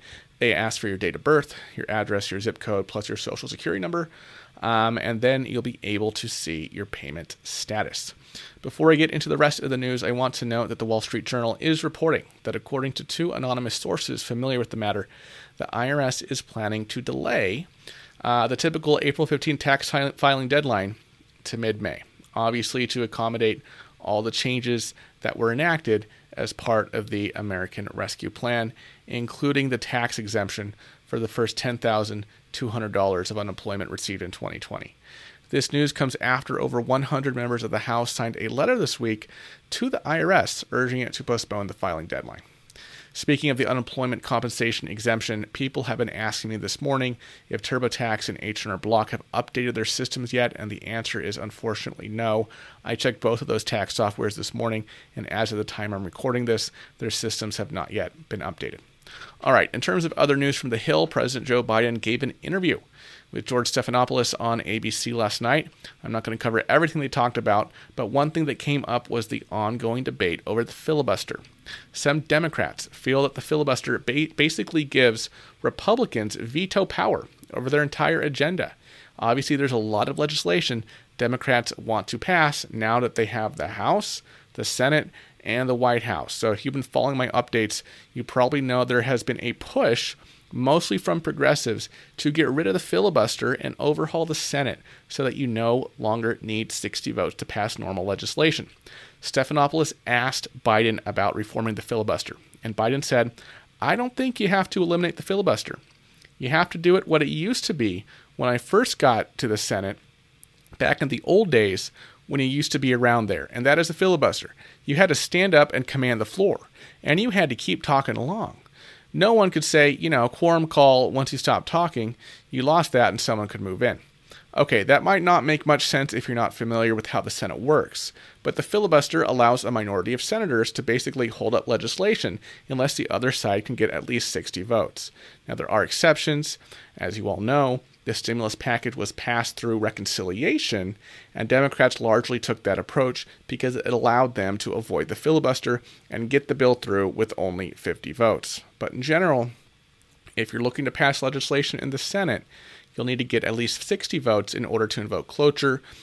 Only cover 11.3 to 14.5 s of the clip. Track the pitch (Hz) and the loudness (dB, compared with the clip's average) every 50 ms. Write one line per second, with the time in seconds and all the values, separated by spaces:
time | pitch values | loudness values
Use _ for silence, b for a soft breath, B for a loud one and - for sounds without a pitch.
11.3 | 131 123 117 113 104 - - 160 160 156 160 156 156 - 160 160 143 - - - | -2 -2 0 0 -2 0 0 0 0 0 -2 -4 -4 0 0 2 2 0 -2 -6
12.3 | - - - 123 113 110 - - 143 131 131 135 131 - 147 - - - 165 175 | -16 -10 -8 -6 -6 -6 -6 -6 -4 -4 -4 -4 -4 -6 -8 -8 -4 -4 -4 -2
13.3 | - - 131 127 123 123 123 113 - - - - 175 160 - - 131 117 - - | -4 -4 -4 -4 -2 -2 -2 -4 -4 -4 -4 -4 -4 -2 -4 -4 -6 -6 -6 -6
14.3 | 120 117 127 135 | -4 -2 -2 0